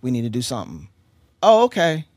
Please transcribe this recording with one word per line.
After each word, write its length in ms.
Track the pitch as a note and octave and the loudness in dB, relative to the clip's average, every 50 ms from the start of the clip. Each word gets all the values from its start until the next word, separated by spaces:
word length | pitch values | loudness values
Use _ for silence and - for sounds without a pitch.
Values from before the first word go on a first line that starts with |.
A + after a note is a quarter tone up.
we 100 | - B2+ | -4 -4
need 120 | B2+ A#2+ A#2 | -4 -4 -4
to 60 | A#2+ | -4
do 120 | G#2+ A#2+ | -6 -6
something"? 480 | B2 - C3 A#2 F#2+ - - D#2+ D2+ - _ _ _ _ _ _ _ _ _ _ - | -6 -6 -8 -8 -10 -12 -14 -18 -20 -20 _ _ _ _ _ _ _ _ _ _ 4
"Oh, 220 | G3 A3 A3 A#3+ | 4 6 6 4
okay. 400 | B3 - G#3+ F3 E3+ D#3+ D#3+ D#3 _ _ | 2 0 0 0 0 0 -2 -8 _ _